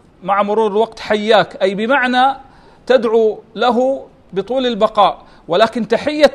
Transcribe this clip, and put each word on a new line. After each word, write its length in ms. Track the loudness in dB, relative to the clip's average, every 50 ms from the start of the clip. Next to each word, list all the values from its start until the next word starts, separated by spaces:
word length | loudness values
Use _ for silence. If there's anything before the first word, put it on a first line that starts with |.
| _ _ _ _ -6
مع 200 | -2 -2 0 0
مرور 240 | 0 0 0 0
الوقت 320 | 0 0 0 -2 -2 -4 -8
"حياك"، 600 | -6 -4 -4 -2 0 2 2 2 2 0 -2 -4
أي 140 | -2 -2 -2
بمعنى 640 | -2 -2 -2 0 0 0 0 0 2 2 0 0 -4 -10 -20 -20 -20 -20 -20 -20 _ _
تدعو 540 | 2 2 2 2 2 2 2 2 0 0 -4 -10 _ -6
له 500 | -2 0 0 2 2 0 0 -2 -4 -8 -14 _ _ _ _ -8
بطول 320 | -8 -6 -4 -4 -2 -2
البقاء. 560 | -2 0 0 -2 0 2 2 2 2 2 -2 -12 -20 -20 -18 _
ولكن 400 | -2 0 2 2 2 0 -2 -4
تحية 460 | -2 -2 -2 -2 -2 0 2 2 2